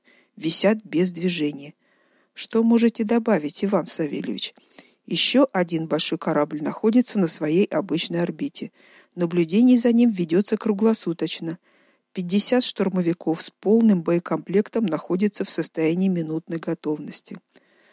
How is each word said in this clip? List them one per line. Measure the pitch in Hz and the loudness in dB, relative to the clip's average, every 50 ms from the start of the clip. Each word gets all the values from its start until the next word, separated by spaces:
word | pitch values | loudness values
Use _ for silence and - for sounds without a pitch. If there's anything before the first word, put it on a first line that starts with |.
| _ _ _ _ _ _ _ | _ _ _ _ _ _ _
висят | - - 160 165 - - 190 220 220 - | -6 -4 -2 0 2 2 2 2 0 -2
без | - - 160 185 185 | -2 0 0 0 0
движения. | 175 165 170 185 170 160 151 147 143 139 143 147 - _ _ _ _ _ _ _ _ _ _ _ _ | -2 -2 -4 -4 -2 -2 -4 -4 -4 -8 -14 -18 -20 _ _ _ _ _ _ _ _ _ _ _ _
Что | - - - - 226 | -14 -8 -2 0 2
можете | 226 226 233 226 233 233 - - | 4 4 6 6 4 4 2 0
добавить, | 226 208 240 233 226 233 214 156 151 147 - - 208 | -2 0 0 0 2 2 0 0 0 -4 -4 -4 -2
Иван | 196 220 226 214 | 0 0 0 -2
Савельевич? | - - - 160 143 147 143 - - 101 95 - - - _ _ _ _ - - _ _ _ _ | -2 -4 -4 -4 -4 -4 -6 -6 -6 -6 -6 -8 -10 -10 _ _ _ _ -20 -20 _ _ _ _
Ещё | - 180 160 - - - 254 285 - | -6 -2 0 0 2 4 4 4 4
один | - 190 180 170 175 160 160 156 | 2 0 -2 0 -2 -4 -2 -2
большой | 151 156 - - 165 - | -2 -2 -2 -4 -6 -4
корабль | - 180 156 147 147 156 160 151 | -2 0 0 0 0 0 -2 -6
находится | 156 - - - - 220 220 254 240 - - 208 | -6 -6 -4 -2 0 2 4 4 2 2 0 0
на | 185 | 0
своей | 160 - - 165 151 156 180 208 | 0 0 -2 -2 2 2 2 2
обычной | - - 156 170 - 147 170 - - 170 170 | 2 0 -2 -2 -2 -2 -2 -2 -2 -2 -2
орбите. | 175 175 160 156 147 139 - - - - - _ _ _ - - _ _ - | -2 -2 -4 -4 -6 -8 -8 -10 -12 -12 -14 _ _ _ -20 -20 _ _ -6
Наблюдение | 175 175 165 170 175 170 156 170 214 247 254 254 | -4 -4 0 0 0 0 2 4 4 6 6 6
за | 240 233 240 | 6 4 4
ним | 226 233 240 240 | 4 6 4 4
ведётся | 208 180 175 156 160 190 208 - 220 | 4 0 0 0 2 0 2 0 -2
круглосуточно. | 208 - 220 208 190 214 226 220 - - 175 165 - 165 165 - - 175 165 165 - _ _ _ _ _ _ _ _ _ _ | -2 0 -2 0 2 2 2 2 0 -2 -6 -4 -4 -4 -6 -6 -6 -8 -8 -8 -10 _ _ _ _ _ _ _ _ _ _
Пятьдесят | - 196 180 175 185 208 202 - 254 247 | -10 -8 -4 0 0 0 2 2 2 0
штурмовиков | 247 - - - 220 208 185 185 180 165 175 - - 165 160 - | 0 0 -2 -2 -2 0 0 0 0 0 -2 -2 -2 -4 -4 -4
с | - - | -6 -12
полным | - _ - 196 220 233 226 220 202 175 | -12 _ 2 4 4 6 6 6 4 4
боекомплектом | 160 170 170 175 - - 185 156 - - 170 202 214 - - 233 226 | 2 0 0 0 0 -2 -4 -6 -4 0 0 0 0 0 -2 -2 -2
находятся | 175 156 147 - - 170 185 208 202 - - 196 | 0 -2 -4 -4 -2 -2 0 0 0 -2 -4 -6
в | - | -6
состоянии | - - 156 - - 165 160 156 170 180 190 | -4 -6 -6 -4 -4 -2 0 0 2 2 2
минутной | 190 185 170 160 156 156 160 - - 170 165 | 0 0 0 -2 -4 -6 -6 -6 -6 -8 -6
готовности. | - 175 165 - - 147 151 151 147 - 180 - - - 196 - - _ _ _ _ _ _ _ _ _ | -6 -6 -6 -4 -4 -6 -6 -6 -8 -10 -12 -12 -12 -14 -16 -18 -18 _ _ _ _ _ _ _ _ _